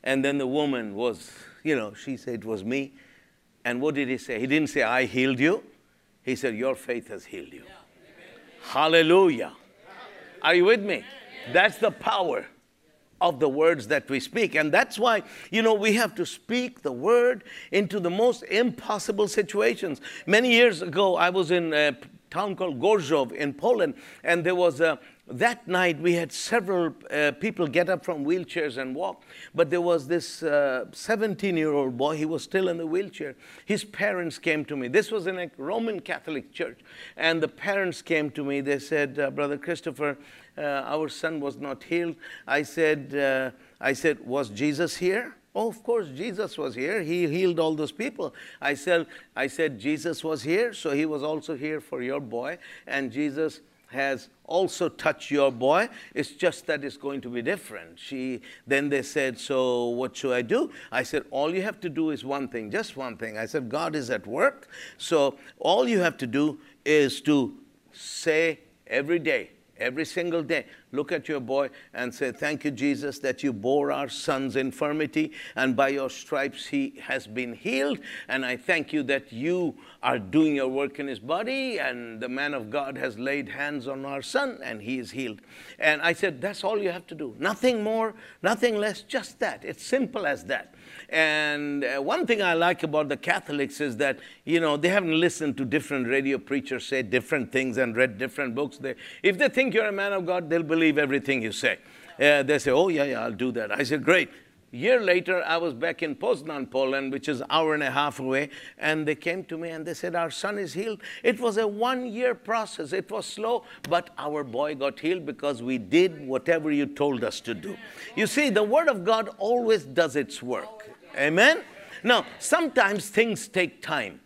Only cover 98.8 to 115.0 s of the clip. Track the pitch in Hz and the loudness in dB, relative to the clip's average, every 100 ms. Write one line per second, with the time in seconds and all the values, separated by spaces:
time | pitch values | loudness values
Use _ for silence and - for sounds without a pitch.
98.8 | 135 123 - - 196 185 285 - 262 202 | -10 -10 -14 0 0 4 2 2 2 2
99.8 | 214 196 202 196 170 180 160 165 156 165 | 0 -2 -2 -2 0 -2 0 0 2 4
100.8 | 160 147 147 139 135 135 113 101 123 95 | 4 4 2 0 0 -2 -2 0 0 0
101.8 | - - - - 143 147 135 147 143 131 | -6 -20 -20 2 4 4 4 2 4 4
102.8 | 190 160 143 120 117 104 127 117 107 101 | 4 2 0 0 -4 -2 -2 -2 -4 -2
103.8 | 127 147 127 180 151 - - _ _ 120 | 0 0 4 4 2 -6 -20 _ _ -4
104.8 | 175 247 196 180 180 180 160 165 170 117 | 2 4 4 2 2 -2 2 0 0 -2
105.8 | 165 180 160 139 214 190 156 147 127 131 | -4 -2 -4 -2 -2 -2 -2 -8 -4 0
106.8 | 131 139 135 135 131 131 - 156 160 151 | 0 0 -2 -4 -4 -4 2 2 4 2
107.8 | 139 131 147 - 131 135 147 - - - | 0 0 0 -2 -2 0 -2 -8 -18 -4
108.8 | 151 156 151 151 170 185 175 165 165 160 | -2 0 0 -2 -2 -4 -6 -8 -8 -8
109.8 | 160 160 175 170 165 - 196 202 180 139 | -8 -6 -4 -2 -4 -4 -6 -4 -6 -6
110.8 | 220 208 - - 233 233 240 202 220 208 | -6 -8 -12 0 0 2 0 2 0 0
111.8 | 240 254 247 214 254 226 - 226 220 - | 0 0 -4 -2 -2 -2 -2 -2 -2 -8
112.8 | 151 190 - 214 - - 220 240 - - | -4 -4 -4 -8 -8 -6 -2 -2 -4 -16
113.8 | - 170 180 - 143 151 139 117 147 147 | 0 0 0 -8 -6 -4 -4 -4 -4 -2
114.8 | 139 131 | -4 -2